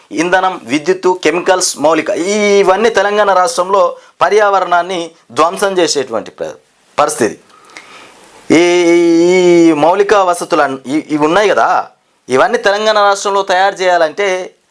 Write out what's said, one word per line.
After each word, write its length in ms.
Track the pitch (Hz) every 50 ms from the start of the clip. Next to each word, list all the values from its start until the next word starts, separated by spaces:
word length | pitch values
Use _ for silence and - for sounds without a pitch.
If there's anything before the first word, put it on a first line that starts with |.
| _ _
ఇంధనం, 480 | - 151 165 180 185 185 185 185 185 151 -
విద్యుత్తు, 560 | - 135 151 147 170 185 185 - 180 180 - -
కెమికల్స్, 540 | 156 160 175 165 190 185 185 175 - - -
మౌలిక, 320 | 139 156 165 156 - -
ఈ-, 500 | - 151 170 196 208 214 208 202 202 202
ఇవన్నీ 300 | 190 185 185 202 226 233
తెలంగాణ 420 | 226 226 196 202 208 208 208 196
రాష్ట్రంలో 640 | 185 180 180 175 175 180 180 185 196 196 175 170 - - - - _ _
పర్యావరణాన్ని 880 | 160 180 196 214 214 202 196 190 180 175 175 175 170 180 190 170 170 160 - _ _ _
ధ్వంసం 480 | 117 120 156 170 190 185 208 196 196 180
చేసేటువంటి 520 | 170 151 - 147 127 104 113 104 90 92
ప్ర-, 260 | - - 82 78 - - _ _ _ _ _ _ _ -
పరిస్థితి. 420 | 147 151 151 - 120 101 78 - _ _ _ _ _ - - - - - - - - - - - - - - - - - -
ఈ, 60 | 160
ఈ 1120 | 175 175 175 175 175 170 170 175 170 170 165 165 170 175 185 185 180 175 175 170 170 165
మౌలిక 420 | 160 147 147 165 185 202 202 202 220
వసతులు 480 | 202 190 180 175 175 180 - 175 156
అన్-, 160 | 147 135 135 135 -
ఇ-, 200 | 120 143 156 - -
ఇవి 140 | 160 147 147
ఉన్నాయి 240 | 151 170 196 220 196
కదా, 380 | 147 113 117 160 180 120 92 - _ _ _ _ _ _ _ -
ఇవన్నీ 300 | 123 131 156 190 233 247
తెలంగాణ 400 | - 202 196 208 214 220 214 208
రాష్ట్రంలో 440 | 202 202 196 196 - 208 196 196
తయారు 320 | 190 - 185 180 190 196 190
చేయాలంటే 800 | 170 185 180 175 170 165 151 147 202 202 196 185 185 180 - - _ _ _